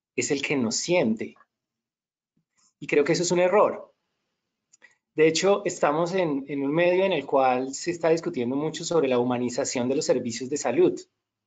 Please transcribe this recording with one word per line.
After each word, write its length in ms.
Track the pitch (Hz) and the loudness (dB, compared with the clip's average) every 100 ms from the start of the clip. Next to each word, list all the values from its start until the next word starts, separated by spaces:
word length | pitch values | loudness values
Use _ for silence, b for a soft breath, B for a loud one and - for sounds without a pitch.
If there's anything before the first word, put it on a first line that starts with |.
| _ - | _ -8
es 140 | 117 | -4
el 120 | 143 | -4
que 140 | - 143 | -2 -2
nos 200 | 113 - | -2 -4
siente. 580 | - 180 120 110 110 - _ _ _ _ _ _ _ _ _ _ _ _ _ _ | 0 0 0 -2 -6 -14 _ _ _ _ _ _ _ _ _ _ _ _ _ _
Y 80 | 151 | 0
creo 180 | 151 | 2
que 80 | 170 | 4
eso 100 | 160 | 2
es 80 | 175 | 2
un 80 | 175 | 2
error. 540 | 180 202 139 - - _ _ _ _ _ _ _ _ _ b b _ | 4 4 4 0 -12 _ _ _ _ _ _ _ _ _ b b _
De 120 | - 160 | 2 2
hecho, 340 | 160 190 202 180 | 4 2 2 0
estamos 480 | - 156 151 170 | 0 0 2 -2
en, 300 | 190 170 135 139 | 0 -2 -2 -6
en 140 | 139 | -6
un 80 | 139 | -2
medio 320 | 156 175 180 | 0 2 2
en 80 | 190 | 0
el 140 | 165 127 | -2 0
cual 480 | 139 131 127 135 | 2 2 2 -2
se 160 | 135 175 | -6 -8
está 180 | 165 165 | -2 0
discutiendo 480 | 165 170 131 120 139 | 0 -2 -4 -4 -2
mucho 260 | 156 156 | -4 -6
sobre 240 | 170 170 135 | -2 0 2
la 100 | 123 | 2
humanización 680 | 123 123 123 - - 127 123 | 0 -2 -2 -4 -4 -2 -2
de 80 | 139 | -2
los 100 | - | 0
servicios 420 | 131 120 113 131 | -2 -2 -8 -6
de 80 | 147 | -4
salud. 420 | 127 135 180 - - _ _ _ | -2 2 2 0 -8 _ _ _